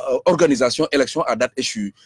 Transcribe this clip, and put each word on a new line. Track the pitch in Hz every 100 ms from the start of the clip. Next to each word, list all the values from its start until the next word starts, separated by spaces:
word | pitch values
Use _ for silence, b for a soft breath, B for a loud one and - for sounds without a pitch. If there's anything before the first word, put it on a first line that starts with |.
| 135 131 -
organisation | 170 165 127 123 - 156
élection | 139 123 156
à | 123 113
date | 123 -
échue, | 123 110 101 -